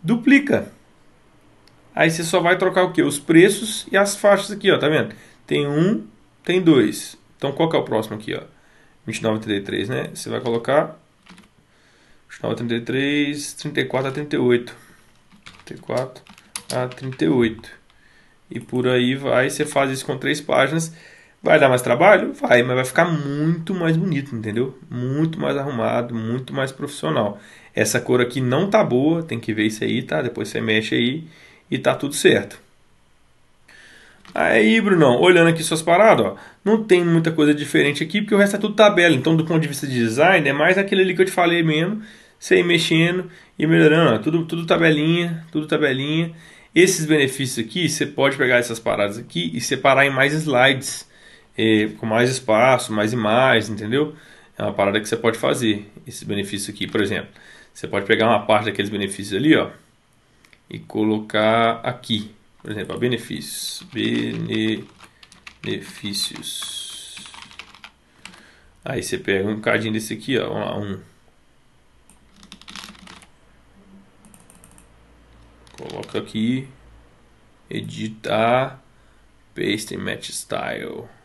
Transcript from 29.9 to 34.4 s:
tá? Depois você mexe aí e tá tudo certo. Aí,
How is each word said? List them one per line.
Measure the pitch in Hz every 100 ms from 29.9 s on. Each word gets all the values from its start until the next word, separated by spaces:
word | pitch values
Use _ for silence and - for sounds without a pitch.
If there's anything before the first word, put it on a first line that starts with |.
| 110
tá? | 131 151
Depois | 123 - 113
você | 113
mexe | 113 110 110
aí | 127 120 151 160 - - _ _
e | 127
tá | 131
tudo | 131 139
certo. | - 180 - - - _ _ _ _ _ _ _ _ _ _ _ - - - - _ -
Aí, | -